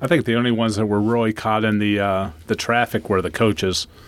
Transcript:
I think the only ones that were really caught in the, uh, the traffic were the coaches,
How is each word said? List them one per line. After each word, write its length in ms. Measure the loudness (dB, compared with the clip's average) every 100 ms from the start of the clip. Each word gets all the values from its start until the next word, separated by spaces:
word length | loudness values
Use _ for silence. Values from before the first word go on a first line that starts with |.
I 60 | 0
think 160 | 0 0
the 80 |
only 160 | 0 0
ones 260 | 0 0 0
that 100 | 0
were 140 | 0
really 320 | 2 0 0
caught 320 | -2 -2 0
in 140 | 0 2
the, 220 | 2 2
uh, 280 | 0 0 -4 -8 -6
the 80 | -4
traffic 520 | 0 0 0 -2 0
were 140 | 0
the 80 | 0
coaches, 560 | 0 0 2 -2 -2 -6 -14